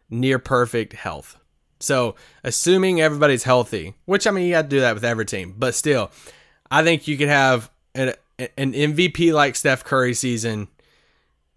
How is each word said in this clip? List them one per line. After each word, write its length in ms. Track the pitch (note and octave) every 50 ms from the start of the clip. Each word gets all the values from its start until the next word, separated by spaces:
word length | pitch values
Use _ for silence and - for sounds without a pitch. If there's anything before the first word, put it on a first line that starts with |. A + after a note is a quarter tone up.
| _ _
near 300 | A2+ A#2 B2+ C3 C3+ B2+
perfect 540 | - - C3+ B2 B2 A#2+ - A#2 G#2+ - -
health. 420 | - - F#2 D#2+ C#2+ - - - _ _ _ _ _ _ _ _ _
So 360 | - - C#3+ B2+ A#2+ A2+ - - - _ _ _ -
assuming 560 | B2+ - - - E3+ F#3 F#3 F#3+ F#3 F3+ E3
everybody's 440 | D#3 D#3 D3+ C#3+ D3+ C#3+ C3+ A#2 -
healthy, 500 | C3 B2+ B2 A2+ - - F#2+ D#2 F#2 - _ _
which, 200 | - F#3+ G3 -
I 40 | A3
mean, 160 | G3 F#3 F3+
you 80 | F3 F3
have 120 | D#3+ D#3
to 20 | C#3
do 120 | C#3 C#3
that 140 | B2+ A#2+ G#2+
with 100 | G#2 A#2
every 200 | A#2 A#2 A2 A2
team, 300 | - - F#2+ F2+ F2 F#2
but 180 | A2 C3 B2+ -
still, 360 | - - D3+ C#3+ B2 G2+ - - - - - - _ _ _ _ _ _ _
I 120 | C3 D3+
think 240 | D#3+ E3 E3 D3+ - D3+
you 80 | D3
could 120 | C3+ D3 C#3+
have 420 | D3 C#3 C3+ C3 B2+ A#2 A2 - _ _ _ _ _
an, 200 | C3 C3 B2+ - - _ _ _ -
an 360 | C3 - - - C#3 C3+ G#2+
M 180 | C3+ D3 D3+ D3+
V 140 | D#3+ F3+ F3+
P 240 | - - E3+ E3+
like 240 | D#3 D3+ C#3+ C#3 B2
Steph 280 | - - C#3+ C3 - -
Curry 280 | - C#3+ C3+ B2+ B2+ A#2
season. 540 | - - B2+ A#2+ A2+ A2 A#2 A2 G#2+ G2+ - _ _ _ _ _ _ _ _ _ _ _ _ _ _ _ _ _